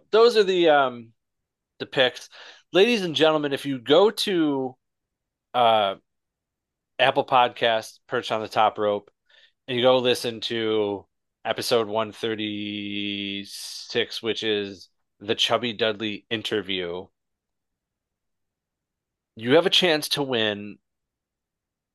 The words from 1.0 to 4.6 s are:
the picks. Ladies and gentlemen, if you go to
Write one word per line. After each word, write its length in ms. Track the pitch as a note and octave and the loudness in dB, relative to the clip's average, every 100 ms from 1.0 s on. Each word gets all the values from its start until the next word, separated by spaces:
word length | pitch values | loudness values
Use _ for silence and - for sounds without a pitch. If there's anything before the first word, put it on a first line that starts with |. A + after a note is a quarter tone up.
| A#2 _ _ _ _ _ _ - | -14 _ _ _ _ _ _ -16
the 80 | - | -4
picks. 420 | - B2+ - - - - - _ | 2 2 0 -12 -20 -20 -20 _
Ladies 300 | E3+ A3+ A#3 | 2 4 2
and 120 | F3+ | -2
gentlemen, 380 | C#3+ D#3 D#3 D3 | 2 2 2 -2
if 120 | C3+ | -4
you 140 | C#3+ C3 | -6 -6
go 320 | A2+ D3+ G#3 | 2 4 4
to 680 | G#3+ - F3+ D3+ C#3 | 2 -2 0 0 0